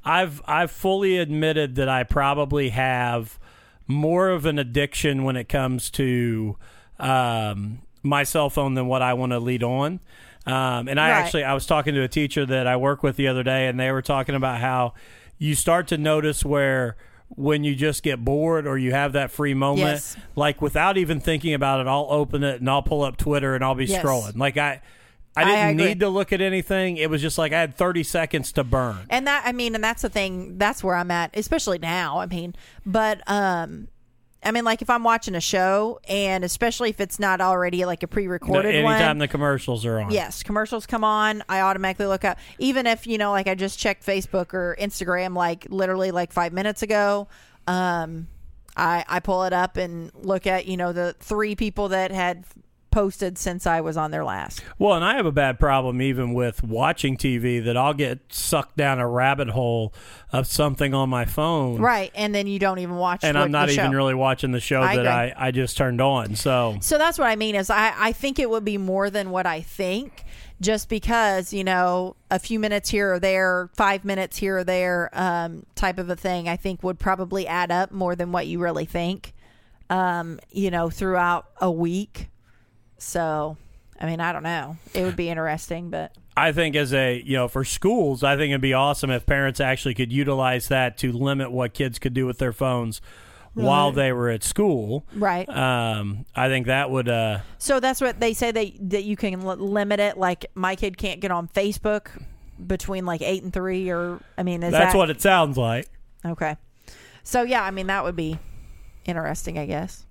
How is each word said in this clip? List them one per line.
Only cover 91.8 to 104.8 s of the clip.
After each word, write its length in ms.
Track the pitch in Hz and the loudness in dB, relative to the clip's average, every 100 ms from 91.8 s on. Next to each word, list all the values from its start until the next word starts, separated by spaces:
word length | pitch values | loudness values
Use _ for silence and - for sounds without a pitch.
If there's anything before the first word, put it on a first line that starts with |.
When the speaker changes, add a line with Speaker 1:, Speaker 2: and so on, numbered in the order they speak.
| 135 113 | -4 -2
Speaker 1:
could 160 | 131 | -2
do 100 | 123 | 0
with 140 | 127 120 | -2 0
their 140 | 131 | -2
phones 500 | 113 131 123 113 110 - - - - - | 0 0 0 -2 -8 -14 -20 -20 -20 -12
while 360 | 113 123 143 143 | 0 4 4 4
Speaker 2:
Right. 80 | 135 | 2
Speaker 1:
they 160 | 135 | 2
were 180 | 123 120 | 2 0
at 120 | 113 | 0
school. 600 | - - 208 135 107 131 - | -2 2 2 2 0 -6 -6
Speaker 2:
Right. 320 | 208 202 175 190 | -2 0 0 -4
Speaker 1:
Um, 760 | 214 131 123 117 107 101 98 - | 0 0 2 0 -2 -4 -6 -8
I 140 | - 131 | 0 2
think 180 | 131 120 | 2 2
that 240 | 131 139 | 0 2
would, 180 | 131 120 | 0 0
uh, 300 | 117 110 98 - - | 0 0 -2 -8 -8
Speaker 2:
So 200 | - 269 | 0 2
that's 220 | 262 254 | 2 0
what 200 | 254 - | -2 2
they 120 | 233 | 0
say, 200 | 220 233 | 2 0
that, 200 | 220 208 - 196 | 0 -4 -6 -4
that 140 | 202 | -2
you 120 | 208 208 | -2 -2
can 280 | 208 185 190 | -2 -2 -6
li-, 100 | 180 | -4
limit 440 | 196 208 202 208 | -2 0 2 2
it. 160 | 208 196 | 2 2
Like, 300 | 185 180 - | 0 -2 -8
my 200 | 190 185 | -4 -4
kid 220 | 190 202 180 | -2 -4 -2
can't 240 | 202 175 | -6 -4
get 100 | 196 | -2
on 180 | 175 170 | -2 -2
Facebook 580 | - 202 208 214 208 - - - - - - | 0 0 -2 -2 -2 -4 -16 -16 -18 -20 -16
between, 400 | 180 190 - 190 | -4 -4 -2 -4
like, 160 | 180 165 | -4 -2
eight 220 | - 190 | -2 -4
and 100 | 180 | -4
three, 380 | 185 185 185 185 | -4 -4 -4 -2
or, 300 | 175 175 175 - - | -4 -4 -8 -12 -6
I 60 | |
mean, 180 | 180 170 | -4 -2
is 100 | 170 | 2
Speaker 1:
That's 220 | 165 | 4